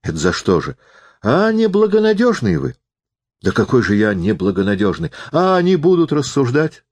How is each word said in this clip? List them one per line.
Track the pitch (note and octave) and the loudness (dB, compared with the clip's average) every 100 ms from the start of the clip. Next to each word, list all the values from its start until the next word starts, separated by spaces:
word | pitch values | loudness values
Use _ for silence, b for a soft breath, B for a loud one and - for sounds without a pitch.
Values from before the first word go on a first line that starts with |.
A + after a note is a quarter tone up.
Это | - D#2 | -6 -2
за | E2+ | -2
что | E2+ - F2 | -2 0 0
же? | D2 C2+ b b b b | -2 -14 b b b b
А | G#2 D3+ G#3+ | -2 0 2
неблагонадежный | A3 A3+ F#3+ G#3+ G#3 A3 G3+ B3 G#3+ G#2+ D#2+ | 0 0 2 2 2 2 2 0 0 -2 -2
вы. | C2+ - _ _ _ _ _ _ | -4 -10 _ _ _ _ _ _
Да | - | -4
какой | F#2+ G2+ C3 | -2 2 2
же | F#2+ | 2
я | G#2 G#2+ | 0 0
неблагонадежный? | G2 F2 G2 G2 F#2+ G2+ G2+ G2+ E2 E2 B B | 0 -2 -2 -2 -2 -2 0 -2 -2 -6 B B
А | D#3 F#3 F#3 | 0 2 2
они | F3 F#3 | 2 2
будут | D#3+ F3+ E3 | 2 2 2
рассуждать? | D3+ C3+ - B2+ C3+ D#3 - _ | -2 -2 -2 0 0 -2 -6 _